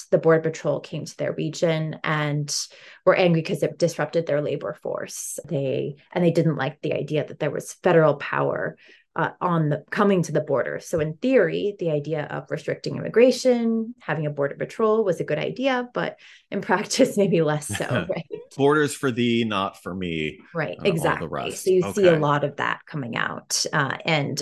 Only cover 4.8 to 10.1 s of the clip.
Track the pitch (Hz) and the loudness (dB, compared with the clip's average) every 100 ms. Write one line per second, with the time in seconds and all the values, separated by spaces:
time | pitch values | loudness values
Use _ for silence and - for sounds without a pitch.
4.8 | - - - - - - - 139 135 127 | -8 -8 -8 -12 -12 -12 -6 -4 -2 -2
5.8 | 139 143 _ 180 175 170 160 143 135 - | -4 -10 _ 0 2 4 2 0 -4 -6
6.8 | 156 - 147 151 - 147 151 - - - | -4 -4 -2 -4 -4 -4 -4 -4 -8 -2
7.8 | 185 165 151 143 - 139 139 - 123 - | 4 6 6 4 -2 -2 0 -2 -6 -10
8.8 | - - _ - - - 180 165 151 147 | -20 -20 _ -4 -4 -2 0 2 2 -2
9.8 | - - 202 | -4 0 2